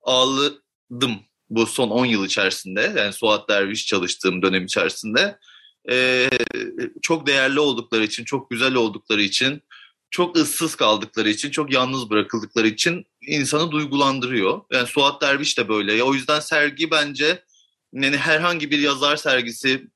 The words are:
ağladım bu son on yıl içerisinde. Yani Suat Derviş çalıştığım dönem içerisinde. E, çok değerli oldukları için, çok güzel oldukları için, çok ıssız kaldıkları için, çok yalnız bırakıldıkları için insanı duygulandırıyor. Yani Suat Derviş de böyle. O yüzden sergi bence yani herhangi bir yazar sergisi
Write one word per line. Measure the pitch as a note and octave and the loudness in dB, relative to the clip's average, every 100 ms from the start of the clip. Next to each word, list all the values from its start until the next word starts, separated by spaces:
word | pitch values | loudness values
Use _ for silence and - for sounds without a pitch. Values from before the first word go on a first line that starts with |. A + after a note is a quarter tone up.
ağladım | B2 B2+ C3 C3+ C#3+ C#3+ _ _ _ B2 C3 G#2 - _ _ | 2 2 2 2 -2 -4 _ _ _ -4 -4 -4 -12 _ _
bu | A2+ A2 | -2 0
son | - A#2+ | 0 0
on | A2+ B2 | 2 2
yıl | G#2+ F#2 | 0 0
içerisinde. | - F#2+ - F#2+ G2 E3 G3 | 0 0 -2 -6 -2 -2 0
Yani | G#2 | -2
Suat | G2 A2 G#2 - | 0 0 0 2
Derviş | G2+ G2 - - | 0 0 -4 -2
çalıştığım | G2 F2+ - F#2 F2+ | -2 -2 0 -2 2
dönem | F#2+ F#2 | 0 0
içerisinde. | F#2 G#2 F2 - A2 A#2 G3+ G3+ - - _ _ - | -2 -2 -2 -4 -2 0 0 -4 -20 -20 _ _ -2
E, | B2+ B2+ B2+ B2+ B2+ A#2 A2+ G#2+ A2+ A#2+ - | 0 2 2 2 0 -2 -4 -8 -8 -8 -8
çok | - D#3+ C#3 | -4 -2 0
değerli | C#3 C3+ C#3 | 2 2 2
oldukları | D3 A#2 A2+ A2+ | 2 0 -2 0
için, | G#2+ - | 0 -4
çok | A#2 C#3 - | -6 -6 -6
güzel | A#2 C3 | -2 2
oldukları | C3 A2 G2 - G#2+ | 2 0 -2 -2 0
için, | G2+ - C3 D3 _ - - _ _ | 0 0 -2 -4 _ -20 -20 _ _
çok | - F3 E3 | -2 0 2
ıssız | D3 - E3 | 0 0 -4
kaldıkları | - A#2 G#2+ G2+ - G#2+ | 0 2 2 0 0 0
için, | G#2+ C#3+ | 0 -4
çok | C#3+ C#3+ | -4 0
yalnız | C3+ B2+ C3 A2+ | 0 0 -2 0
bırakıldıkları | G#2+ G2 A2+ G#2 A#2 A2 | 0 0 -6 -2 2 2
için | G#2+ E3+ F3 - _ | 2 -2 -2 -10 _
insanı | - D3 C3 D3+ E3 | -4 -2 0 0 0
duygulandırıyor. | D3+ D3 C#3 C3+ C3+ B2 B2 F#2+ D#3+ _ | -2 -2 2 2 2 -2 0 0 0 _
Yani | B2+ A#2+ | -2 0
Suat | D3 C#3 C#3+ | 2 2 2
Derviş | C#3+ C#3 D3 - | 0 0 0 -2
de | G#2+ | 0
böyle. | G#2+ G2 A2 | 0 2 2
O | B2+ | 2
yüzden | C3+ B2+ D3+ | 0 0 0
sergi | - D#3 D3 C#3+ D#3+ | 0 0 0 0 -2
bence | D#3 D3 C3+ D3+ F#3 _ _ _ _ _ | 0 -2 0 0 0 _ _ _ _ _
yani | C3 C#3 C#3+ | -2 0 0
herhangi | E3 D#3 F3 E3+ D3 | 2 2 2 -2 -2
bir | D3 | 0
yazar | D3 C3+ C#3+ D3+ | 0 2 0 0
sergisi | D3+ B2+ A#2 A2+ C3+ C3 - | 2 0 0 -4 -2 -2 -4